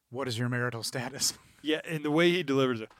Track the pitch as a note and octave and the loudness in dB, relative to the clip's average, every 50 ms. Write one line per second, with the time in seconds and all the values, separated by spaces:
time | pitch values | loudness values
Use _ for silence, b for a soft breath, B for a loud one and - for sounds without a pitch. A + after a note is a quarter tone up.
0 | b b A#2+ B2 C#3 B2+ A2+ A2 B2 A#2+ B2 A#2+ B2 B2 B2 A#2 G#2+ - - C3+ | b b -8 -6 -4 -4 -2 -2 -2 0 0 0 -2 -2 -2 -4 -8 -6 -6 -6
1 | A#2+ B2 C3+ - - - - - - - - _ - D3 D3+ D3+ - - E3 D#3 | -6 -6 -6 -4 -4 -4 -4 -4 -14 -20 -20 _ -2 -2 -2 -2 -2 -4 -6 -4
2 | D3 D3+ D3 D#3+ F3 F3 F3 F3+ E3 C#3 C3+ C3+ C3+ C3 B2 A2 A2 - b b | -2 0 4 6 6 6 4 4 2 2 2 4 4 2 2 -2 -4 -10 b b